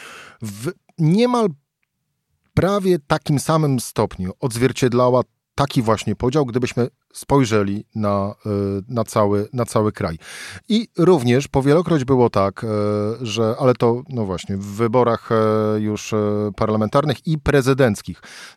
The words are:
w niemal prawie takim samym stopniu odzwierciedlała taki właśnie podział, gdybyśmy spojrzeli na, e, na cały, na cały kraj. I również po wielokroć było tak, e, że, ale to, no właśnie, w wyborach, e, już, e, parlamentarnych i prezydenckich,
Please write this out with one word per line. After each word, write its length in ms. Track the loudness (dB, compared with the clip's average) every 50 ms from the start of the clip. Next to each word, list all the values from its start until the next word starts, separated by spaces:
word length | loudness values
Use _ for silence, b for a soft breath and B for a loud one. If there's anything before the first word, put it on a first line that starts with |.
| B B B B B B B B
w 300 | -14 -14 -12 -10 -12 -12 -12 _ _ _ _ 0
niemal 500 | 2 2 4 4 4 2 2 2 0 0 -2 -6 _ _ _ _ _ _ _ _ _ _ _ _ _ _ _ _ _ _ -2
prawie 460 | 0 0 0 0 0 2 2 0 0 0 -2
takim 320 | -4 -2 0 0 0 0
samym 400 | 2 2 2 2 2 2 0 0
stopniu 520 | -2 -4 -2 -2 -2 -2 -2 -6 -8 -8 -6 -6
odzwierciedlała 840 | -6 -6 -2 0 0 0 2 2 0 0 2 2 4 4 4 2 2 -2 _ _ _ _ _
taki 260 | -2 -2 0 0 0
właśnie 340 | 2 2 2 0 0 -4 -4
podział, 300 | -2 -2 0 0 0 0
gdybyśmy 420 | 0 -2 -2 -2 -2 -2 -2 -4 -4 -4 _ _ _ -20
spojrzeli 720 | -12 -4 2 2 2 4 4 2 0 0 0 -4 -6 -8 _ -6
na, 400 | -4 -2 0 0 -2 -2 -4 -8 -8 -6
e, 40 | -4 -2 -2 -2 -2 -4 -4 -6 -6
na 160 | -4 -4 -4
cały, 460 | -2 0 0 2 2 2 0 -2 -4 -4
na 120 | -6 -4
cały 260 | -2 0 0 0 0
kraj. 260 | -2 -2 -6 -6 -6 -8 B B B B B B B B B -2
I 180 | -2 -2 -2 -2 _ 0
również 500 | 4 4 4 4 4 2 2 2 0 0
po 160 | -2 0 2
wielokroć 420 | 4 4 2 2 2 0 0 0
było 240 | 2 2 4 4 2
tak, 340 | 2 2 0 0 -2 -4 -6
e, 40 | -4 -2 -2 -2 0 -2 -2 -2 -4 -4 -6 -8
że, 300 | -6 -4 -2 0 0 0 2
ale 140 | 2 2 2
to, 280 | 4 2 2 2 0 -4 -6
no 160 | -6 -4 -4
właśnie, 320 | -4 -4 -6 -6 -6 -8 -8
w 80 | -8
wyborach, 640 | -8 -4 -2 -2 2 2 2 2 2 2 -2 -2 -2
e, 480 | 0 0 2 2 2 0 0 0 0 -2
już, 340 | -2 -2 -4 -6 -6 -4 -2
e, 380 | -2 0 0 -2 -2 -4 -4 -4
parlamentarnych 720 | -4 -2 -2 0 0 0 0 2 0 0 0 -2 -4 -4 -4
i 100 | -4 -4
prezydenckich, 840 | -2 0 2 2 2 2 2 4 2 2 0 -2 -6 -12 -14 -14 -16 B B B B B B